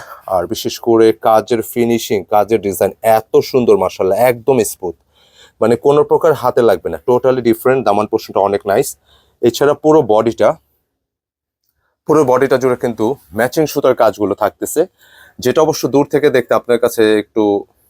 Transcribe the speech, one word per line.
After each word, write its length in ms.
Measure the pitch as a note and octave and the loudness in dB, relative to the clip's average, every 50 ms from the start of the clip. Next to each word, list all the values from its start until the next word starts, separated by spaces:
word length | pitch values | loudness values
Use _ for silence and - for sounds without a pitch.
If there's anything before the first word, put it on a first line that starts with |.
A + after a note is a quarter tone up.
| - - - - - | -10 -16 -20 -18 -8
আর 200 | - F#2+ F2 F2 | -4 -4 -4 -4
বিশেষ 320 | D#2+ G#2+ - - A#2 - - | -4 -8 -8 -8 -10 -10 -4
করে 340 | - A#2+ A2+ A2+ A2+ A2 G#2+ - | -2 2 4 4 4 4 2 2
কাজের 400 | - A#2 A2 A2 G#2+ - B2 A2 | 0 2 2 2 0 0 -4 -4
ফিনিশিং, 640 | G#2+ - - B2 A#2+ A#2 A#2 A2+ - - A#2+ G2+ F2 | -4 -6 -4 -2 0 0 0 -2 -2 -4 -4 -4 -2
কাজের 380 | - A2 G#2 G2+ G2+ A#2 G#2 | 0 0 0 2 0 0 -2
ডিজাইন 300 | F#2 G2+ F#2 - G#2 F#2+ - - | -2 -4 -2 -2 -2 -2 -2 -2
এত 380 | - A2+ A2 A2 - _ - D3 | 0 0 2 2 0 _ 0 0
সুন্দর 380 | C3 - - C3 A#2+ A2 G#2 | 0 0 -2 0 2 2 2
মাশাআল্লাহ, 420 | F#2+ F#2+ F2+ - - G2 F#2+ G2 G#2 | 2 2 -2 -2 -2 -2 -2 0 2
একদম 400 | B2 B2+ B2 A#2+ A2 C#3 C#3 B2 G#2 | 2 0 0 0 -2 0 0 0 0
স্মুথ, 320 | - - - F#2+ F2 E2 _ _ _ _ _ _ _ _ _ - _ _ - | -2 -6 -8 -10 -10 -10 _ _ _ _ _ _ _ _ _ -20 _ _ -2
মানে 140 | A2 A2+ A#2+ | 0 0 0
কোনো 280 | A2+ - C#3+ C#3+ D3 D3 | 2 2 2 2 2 2
প্রকার 300 | D3 D#3 C#3+ - E3 D3 | 2 0 2 2 0 0
হাতে 280 | - B2 B2 - C3 | 0 -2 -2 0 2
লাগবে 280 | A#2+ A2 G2 E2 - F2+ | 2 2 2 0 -2 -6
না, 80 | E2 D#2+ - | -10 -6 -2
totally 340 | - B2 B2 - C3 B2+ B2+ | -2 0 0 0 0 0 0
ডিফারেন্ট। 440 | A#2 A#2 A2 - - B2+ C3 C3+ A2 | 0 0 -2 0 0 0 0 0 0
দামান 200 | G#2 G2+ G#2 G#2+ | 0 0 0 0
পোর্শনটা 320 | - - A2 - - G#2 G#2+ | -2 -4 -6 -6 -4 -2 0
অনেক 220 | G2 G2+ G2+ G2+ - | 0 0 0 -2 -2
নাইস। 320 | G2+ G2 A#2+ C#3 - - - _ _ _ _ _ _ _ _ | -2 -2 -2 -2 -4 -8 -16 _ _ _ _ _ _ _ _
এছাড়া 320 | - A#2+ - - C#3+ C#3+ C#3+ | -2 -2 0 0 0 0 0
পুরো 280 | - - D#3 D#3 D#3+ | 0 0 2 2 2
বডিটা, 540 | C#3 G#2 G#2+ A2 A2+ A#2 A2 - G#2 B2 D#3+ - _ _ _ _ _ _ _ _ _ _ _ _ _ _ _ _ _ _ _ _ _ _ _ _ _ _ _ _ _ | 2 2 0 0 0 0 -2 0 0 0 0 -2 _ _ _ _ _ _ _ _ _ _ _ _ _ _ _ _ _ _ _ _ _ _ _ _ _ _ _ _ _
পুরো 160 | - D3+ D#3 D3+ | 0 2 2 2
বডিটা 340 | B2 B2+ B2+ C#3 C3 C#3+ | 2 2 2 2 0 0
জুড়ে 180 | B2+ B2+ C3 B2 | 0 0 -2 -2
কিন্তু 400 | - - B2 A2+ A2 A2 A2 C#3 - _ _ D#2+ | -2 -4 -6 -4 -4 -4 -4 -4 -6 _ _ -4
ম্যাচিং 300 | G#2+ A#2 C3 - E3 D#3 | -4 -4 -2 -2 -2 -4
সুতার 300 | C#3+ - C#3+ C#3 C3+ B2 | -2 -2 0 0 0 2
কাজগুলো 400 | - A#2+ G#2+ F#2+ - G#2 F#2+ G2+ | 2 2 0 0 0 -2 -4 -2
থাকতেছে, 500 | - G#2+ F#2+ - _ G#2 - - D3+ F3+ - _ _ _ _ _ - - - _ - | -2 -4 -4 -4 _ -10 -4 -2 -2 -4 -4 _ _ _ _ _ -20 -20 -20 _ -4
যেটা 220 | - B2+ - E3 | -4 0 0 2
অবশ্য 260 | D#3+ D#3 D3 - - | 0 0 0 -2 -4
দূর 180 | C3+ A#2 C#3 C#3+ - | 0 0 0 0 0
থেকে 180 | - C#3+ C#3+ D3 | 0 0 0 2
দেখতে 240 | B2+ B2+ A#2 - A#2+ | 0 0 0 0 -2
আপনার 260 | G#2+ - - A#2+ A2+ | -2 0 -2 0 0
কাছে 400 | - A2+ - - A2 G#2+ G#2+ G#2+ | 0 -2 0 0 2 2 2 0
একটু 460 | G#2 - _ A2+ G#2+ G#2 G2+ G2 - - _ _ _ _ | -2 -4 _ -2 0 0 0 -2 -4 -8 _ _ _ _